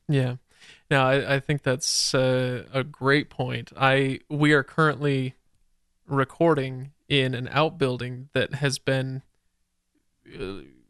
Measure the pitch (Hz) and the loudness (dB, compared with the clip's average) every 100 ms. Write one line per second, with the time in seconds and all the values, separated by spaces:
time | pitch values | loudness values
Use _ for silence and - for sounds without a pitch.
0 | - 139 127 123 - _ - - _ 139 | -2 0 0 -4 -14 _ -20 -20 _ 2
1 | 131 139 123 139 - 147 143 131 - - | 4 2 2 -2 0 -2 0 -2 -2 -2
2 | - 135 131 127 127 123 - 135 131 - | 0 2 2 2 0 -4 -6 -6 -6 -4
3 | 131 143 143 - 127 120 - - 135 135 | 2 2 0 -6 -6 -6 -8 0 2 4
4 | 135 131 - 147 151 147 131 - 156 131 | 2 -2 -6 0 4 4 2 0 0 2
5 | 147 135 131 - _ _ _ _ _ _ | -2 -2 -4 -8 _ _ _ _ _ _
6 | - 139 131 - 170 147 131 127 135 - | -4 -2 -2 2 4 4 0 -8 -12 -16
7 | _ 143 131 127 127 143 160 175 135 123 | _ 0 2 -2 -2 0 0 0 -2 -2
8 | 123 127 131 131 110 131 143 135 - 135 | -6 -10 -6 -2 -2 -2 -4 -2 -2 -2
9 | 131 131 - _ _ _ _ _ _ _ | -2 -8 -12 _ _ _ _ _ _ _
10 | _ _ - - 92 98 69 64 _ | _ _ -20 -14 -12 -12 -16 -20 _